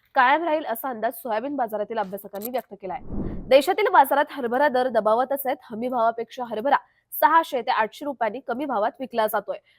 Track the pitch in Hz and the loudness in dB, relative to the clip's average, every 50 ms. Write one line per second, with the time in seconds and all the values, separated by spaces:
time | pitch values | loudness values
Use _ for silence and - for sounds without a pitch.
0 | _ _ - 277 254 254 285 320 339 339 302 320 294 - 226 - - 269 247 220 | _ _ 0 2 4 4 4 2 2 0 -2 -2 -2 -4 -6 -6 -6 -8 -6 -4
1 | 214 240 262 - - 247 214 220 233 285 294 269 240 214 214 208 208 208 226 220 | -4 -6 -6 -6 -6 -6 -4 -4 -4 -4 -4 -4 -4 -4 -4 -4 -6 -4 -4 -6
2 | 202 185 196 196 - 190 - 196 208 247 254 247 - _ 208 - - 185 175 - | -6 -6 -8 -12 -12 -12 -12 -10 -8 -6 -6 -6 -8 _ -12 -14 -12 -10 -10 -10
3 | - - - - - - - - - - 247 285 285 349 381 - 415 494 370 330 | -10 -8 -6 -6 -6 -6 -8 -8 2 6 6 6 6 4 2 2 2 6 8 6
4 | 277 262 277 277 294 285 - 285 247 226 233 262 285 302 247 254 254 262 226 226 | 6 8 6 2 2 0 -2 -6 -4 -2 0 2 2 2 2 2 0 0 0 0
5 | 196 214 220 233 262 262 277 277 - 254 262 262 - - 240 214 240 254 254 240 | 2 2 2 2 2 0 -2 -4 -2 -2 -4 -4 -6 -10 -10 -6 -6 -4 -2 0
6 | 226 226 226 233 226 - - 262 247 233 226 214 220 285 269 - - _ _ _ | 0 0 0 -2 -6 -10 -10 -12 -10 -8 -6 -4 0 2 0 0 0 _ _ _
7 | _ _ - - 311 294 311 330 330 - - 247 220 - 247 - 220 208 - - | _ _ 0 2 4 4 6 4 2 2 -2 -4 -2 -2 0 0 0 -2 -4 -8
8 | 302 294 269 - 233 214 202 262 - - 233 240 302 277 247 208 208 247 - - | -8 -8 -6 -4 -4 -4 -4 -4 -6 -6 -6 -4 -4 -4 -2 0 -2 -2 -2 -4
9 | 269 - - 233 214 214 - 208 196 - 180 - _ _ _ | -10 -6 -2 0 0 0 0 -2 -4 -6 -8 -10 _ _ _